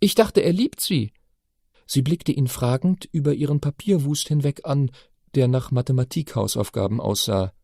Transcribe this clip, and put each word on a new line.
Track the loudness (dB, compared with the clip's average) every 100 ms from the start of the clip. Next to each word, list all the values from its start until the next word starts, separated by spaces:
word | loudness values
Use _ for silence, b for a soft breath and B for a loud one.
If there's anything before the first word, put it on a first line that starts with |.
Ich | 2
dachte, | 4 4 4
er | 2
liebt | 2 0 -2
Sie. | -2 -2 -2 -8 _ _ _ _ _ _ _
Sie | -2
blickte | 0 -2 -2
ihn | -2 -2
fragend | -2 0 0 0 -2 -2
über | -2 0
ihren | 0 0 0
Papierwust | -2 -4 0 0 0 -2 0
hinweg | 0 0 -4
an, | -4 0 0 b b _ _
der | 0 2
nach | 2 0
Mathematik-Hausaufgaben | -2 0 0 0 -4 -6 -4 -2 -2 -4 -2 -2 -2
aussah. | -2 -2 0 0 -2 -6